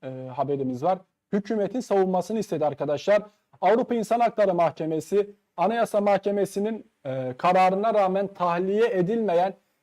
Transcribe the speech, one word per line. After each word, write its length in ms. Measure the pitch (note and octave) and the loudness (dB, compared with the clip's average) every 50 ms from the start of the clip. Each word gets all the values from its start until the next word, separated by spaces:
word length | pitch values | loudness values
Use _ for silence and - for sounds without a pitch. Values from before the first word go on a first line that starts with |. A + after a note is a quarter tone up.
| - | -14
e, 60 | C3 C3 C3 C3 B2+ B2 | -12 -12 -12 -12 -12 -6
haberimiz 480 | C#3 C3+ C3+ C#3+ C#3 C3+ B2+ B2+ B2 C#3+ | -6 -4 -2 -2 -2 -2 -4 -4 -2 0
var. 160 | F3 F#3+ F3+ - _ _ _ _ - - | -2 -2 -2 -4 _ _ _ _ -4 -4
Hükümetin 480 | G#3 G3+ - A#3 G#3+ G3+ F#3 - B3+ | -4 -2 -2 -2 -2 -2 -2 -4 -6
savunmasını 580 | A3+ - G3+ G3 F#3+ F#3 F3+ F3+ F3 - A3 A3+ | -4 0 2 2 2 2 0 -2 -2 -2 -4 -4
istedi 280 | F#3+ - F3+ D3+ D3+ | -4 -4 -2 -2 -2
arkadaşlar. 560 | D3 C#3+ - D3 C#3 D3 C#3+ - - G#3 G#3 G#3 - _ _ _ _ _ - | -2 -2 -2 -4 -4 -4 -2 0 2 2 2 2 -2 _ _ _ _ _ -2
Avrupa 340 | - - G#3+ B3 B3+ - A#3+ | 2 2 4 4 2 0 -2
İnsan 260 | A#3 G#3 - A3 A#3+ | -2 0 0 0 2
Hakları 340 | A#3 A3 A#3 - G#3 G3 F3+ | 2 0 2 2 2 2 2
Mahkemesi, 760 | F3 E3+ D#3 - - E3 D#3 D#3+ D#3+ D3+ - G3 G3+ G3+ G3+ G3+ _ _ _ - | 2 2 0 0 -2 -6 -4 -4 -4 -4 -2 0 0 0 -2 -4 _ _ _ -6
Anayasa 440 | - E3+ G3 A3+ A#3 A3 G3+ - G#3 | -2 -2 0 0 0 -2 0 0 0
Mahkemesi'nin, 840 | G3+ G3+ G3+ F#3+ - G3+ G3+ G3+ G3 - - G3+ G3+ G#3+ A3 G#3 - _ _ _ - | 2 2 2 2 2 0 0 0 -2 -2 -2 -4 -4 -4 -6 -8 -12 _ _ _ -10
e, 280 | C#3 C3 C3+ C3 B2+ B2 - | -8 -6 -6 -6 -8 -6 0
kararına 560 | - F3 F#3 F#3 F#3 F#3 F#3+ G3 G#3 A3+ G#3+ | 2 2 4 6 4 4 4 2 0 0 2
rağmen 320 | G#3 G3 F#3 F#3 G3 G3+ | 2 2 2 2 0 -2
tahliye 640 | F#3+ - - F3+ F3 E3+ F3 F#3 F#3+ G3 G#3+ A3+ A#3 | -4 -4 -2 -2 -2 0 0 -2 -2 0 2 2 2
edilmeyen 640 | - F#3 F3 F3 A3+ A#3 A3 G3 E3+ E3+ F3+ - - _ _ _ _ _ | 2 0 0 0 0 -2 0 2 2 2 2 0 -2 _ _ _ _ _